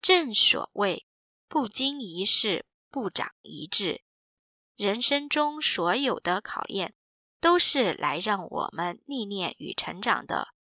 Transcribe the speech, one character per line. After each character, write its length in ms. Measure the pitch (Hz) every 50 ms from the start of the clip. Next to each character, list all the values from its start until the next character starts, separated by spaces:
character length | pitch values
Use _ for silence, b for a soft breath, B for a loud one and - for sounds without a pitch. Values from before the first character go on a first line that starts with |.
正 320 | - - 370 359 330 262 214
所 380 | - - - - - - - _
谓 320 | - 202 196 170 - _ _ _ _ _ _ _ _ _ _
“不 200 | - 311 262 214
经 320 | - - 262 277 285 285
一 240 | 254 190 165 175 190
事 400 | 196 - - - 220 180 - - _ _ _ _ _
不 220 | - 277 233 190
长 240 | - - - - _ _ _
一 240 | - - - -
智”。 360 | 190 - - 202 175 - - _ _ _ _ _ _ _ _ _ _ _ _ _ _ _
人 260 | _ 202 202 202 233 240
生 260 | - 285 285 285 294
中 320 | - 302 302 294 302 302
所 340 | 294 - - - 175 170 180
有 240 | 254 285 262 202 -
的 220 | _ - 180 190
考 240 | - - - - 50 50
验， 260 | - 196 180 - - _ _ _ _ _ _ _ _ _
都 200 | - 339 349 359
是 340 | - - - 285 240 190 -
来 260 | - - 147 135 156
让 300 | 185 214 208 196 175 -
我 220 | - - - - -
们 300 | - 170 - - - _
历 220 | - 285 262 220
练 280 | 202 202 196 180 151 - _
与 160 | 147 - -
成 260 | - - - 160 175
长 260 | 202 247 202 - -
的。 280 | - - - - - _ _ _